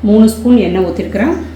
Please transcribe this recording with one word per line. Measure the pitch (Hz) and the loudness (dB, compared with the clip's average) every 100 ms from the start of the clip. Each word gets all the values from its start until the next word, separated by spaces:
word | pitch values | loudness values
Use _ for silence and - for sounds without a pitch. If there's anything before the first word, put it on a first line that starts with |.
| 226 | 2
மூணு | 214 220 | 4 4
ஸ்பூன் | - 240 247 175 | 2 2 2 2
எண்ணெய் | 180 180 | 0 -2
ஊற்றிருக்கிறேன். | 180 180 202 262 349 - | -4 -6 -4 -4 -4 -8